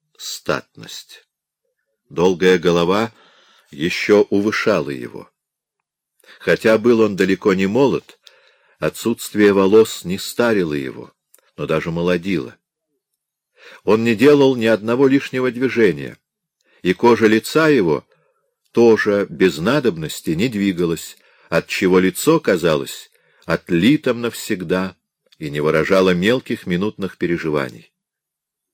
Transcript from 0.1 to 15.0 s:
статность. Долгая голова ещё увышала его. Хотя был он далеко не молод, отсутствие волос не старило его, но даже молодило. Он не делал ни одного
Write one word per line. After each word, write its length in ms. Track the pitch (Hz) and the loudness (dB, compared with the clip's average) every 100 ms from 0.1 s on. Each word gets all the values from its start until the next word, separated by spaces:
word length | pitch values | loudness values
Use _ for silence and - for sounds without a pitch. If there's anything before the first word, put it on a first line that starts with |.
| _ | _
статность. 1080 | - - - 71 - - - - - - _ _ _ _ _ _ _ _ _ | -16 -12 -6 -6 -8 -20 -20 -20 -20 -20 _ _ _ _ _ _ _ _ _
Долгая 480 | 69 90 85 92 92 | 0 0 2 2 4
голова 540 | 85 85 85 98 113 - _ _ _ _ _ | 2 2 2 0 -2 -8 _ _ _ _ _
ещё 500 | - 82 - - 104 104 | -8 -6 -4 2 2 4
увышала 600 | 101 104 104 - 95 71 | 0 -2 -2 0 -2 -2
его. 400 | 67 58 57 - _ _ _ _ _ _ _ _ _ _ - | -8 -12 -16 -20 _ _ _ _ _ _ _ _ _ _ -8
Хотя 380 | - 85 113 110 | -2 0 2 2
был 240 | 113 117 | 4 4
он 140 | 107 92 | 2 0
далеко 380 | 92 98 107 | 0 0 0
не 140 | 95 98 | 0 0
молод, 520 | 110 139 82 - _ _ _ _ _ _ _ | 0 0 0 -6 _ _ _ _ _ _ _
отсутствие 760 | 78 - 113 117 - 104 104 | -6 -4 -6 -6 -6 2 2
волос 500 | 98 95 107 110 - | 4 4 6 4 0
не 140 | 87 98 | -8 -8
старило 560 | - - 120 107 85 | -8 -4 -2 0 -2
его, 380 | 73 65 60 - _ _ _ _ - | -4 -8 -12 -20 _ _ _ _ -12
но 80 | 71 | -4
даже 260 | 80 85 | -4 -4
молодило. 640 | 82 87 90 87 87 60 - _ _ _ _ _ _ _ _ _ _ - - | -4 -2 -2 -4 -6 -6 -16 _ _ _ _ _ _ _ _ _ _ -20 -10
Он 200 | - 107 | -2 0
не 120 | 117 107 | 0 2
делал 400 | 135 147 135 127 | 4 6 4 2
ни 100 | 113 | 0
одного 420 | 110 107 120 | 0 0 0